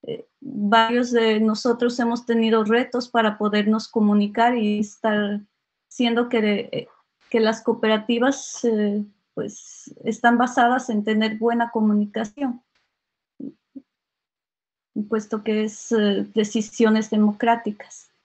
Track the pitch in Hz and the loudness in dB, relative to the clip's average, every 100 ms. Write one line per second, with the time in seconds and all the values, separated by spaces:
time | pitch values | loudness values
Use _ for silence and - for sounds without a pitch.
0 | - - - _ - 214 202 226 226 240 | -10 -12 -12 _ -12 -4 2 4 4 0
1 | 247 233 226 214 220 214 247 240 240 240 | 0 2 2 2 0 0 -2 0 0 0
2 | 233 233 - 233 226 220 208 233 254 247 | -2 -2 0 0 4 2 4 2 0 -4
3 | 247 233 220 208 208 208 208 220 - 226 | -2 0 0 0 -2 0 0 -2 -2 0
4 | 214 208 202 214 233 247 208 208 208 - | 2 2 0 0 0 2 0 -2 -4 -4
5 | 220 208 208 208 208 _ _ _ _ - | -2 -2 -2 -6 -10 _ _ _ _ -2
6 | 240 233 240 233 214 202 - - - _ | 0 0 0 0 2 0 -4 -10 -10 _
7 | _ _ _ 233 220 214 - 233 220 214 | _ _ _ 0 0 0 -4 -2 0 0
8 | 214 233 254 277 - - 233 220 208 208 | 0 0 0 -2 -8 -4 -2 0 0 -2
9 | 208 _ _ - - - - - - - | -6 _ _ -10 -10 -12 -20 -20 -20 -10
10 | - 226 240 233 247 254 240 254 262 214 | -8 2 2 4 2 2 2 2 -2 -2
11 | 208 214 220 214 233 233 226 226 214 208 | 0 0 0 0 -2 0 -2 0 2 2
12 | 208 214 214 - 269 240 _ _ _ _ | 0 -4 -8 -6 -6 -6 _ _ _ _
13 | _ _ _ _ - _ _ 277 _ _ | _ _ _ _ -16 _ _ -20 _ _
14 | _ _ _ _ _ _ _ _ _ - | _ _ _ _ _ _ _ _ _ -8
15 | 208 220 214 214 208 214 214 214 - 233 | -4 -4 -4 -6 -2 -2 -2 -8 -2 0
16 | 208 196 202 220 208 226 208 - 220 220 | 2 0 -2 -2 -2 -2 -6 2 4 4
17 | 214 214 208 208 233 233 214 208 - - | 2 2 2 2 0 0 -2 -12 -18 -20
18 | _ _ | _ _